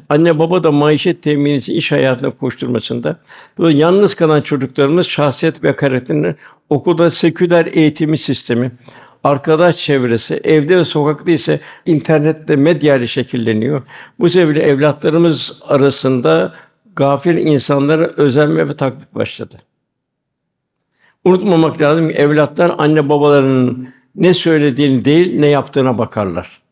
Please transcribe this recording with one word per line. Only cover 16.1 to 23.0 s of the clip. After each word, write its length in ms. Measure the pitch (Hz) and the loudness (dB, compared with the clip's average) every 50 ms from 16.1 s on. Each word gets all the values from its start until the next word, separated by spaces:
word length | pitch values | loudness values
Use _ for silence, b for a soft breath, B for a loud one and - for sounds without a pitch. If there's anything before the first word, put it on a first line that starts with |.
| 131 123 120 160 160 165 185 170 B B B B B B _ _ - | -2 0 0 0 0 0 -2 -4 B B B B B B _ _ -4
gafil 420 | - 135 139 143 135 - 175 175 | -2 0 0 0 0 0 -2 -2
insanlara 680 | - - 156 147 131 - - 143 139 139 143 156 160 165 | 0 0 0 0 0 0 0 -2 0 0 0 0 0 -2
özenme 640 | - - - 151 139 120 147 151 151 160 160 160 143 | -2 -2 0 0 2 2 2 0 0 0 -2 -2 -4
ve 40 | 147 | -4
taklit 420 | 151 139 131 117 135 - _ - | -4 -6 -6 -6 -8 -18 _ -8
başladı. 420 | 110 107 104 - - 113 - - - _ _ _ _ _ _ _ _ _ _ _ _ _ _ _ _ _ _ _ _ _ _ _ _ _ _ _ _ _ _ _ _ - | -8 -8 -8 -8 -14 -16 -16 -18 -20 _ _ _ _ _ _ _ _ _ _ _ _ _ _ _ _ _ _ _ _ _ _ _ _ _ _ _ _ _ _ _ _ 2
Unutmamak 580 | 175 190 180 202 208 175 165 160 151 - 165 | 2 2 2 2 2 2 2 2 2 0 0
lazım 280 | 151 143 156 165 165 156 | 0 2 2 2 0 -2
ki 60 | - | 0
evlatlar 600 | - 143 147 151 151 147 143 - - 175 175 - | 0 0 2 2 2 0 0 0 0 0 0 0
anne 320 | - 151 151 156 156 | 0 0 2 2 2